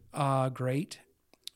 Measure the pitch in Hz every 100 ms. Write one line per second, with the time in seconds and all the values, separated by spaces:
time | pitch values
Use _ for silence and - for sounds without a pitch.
0 | - - 139 135 131 123 127 135 - -
1 | - _ _ _ -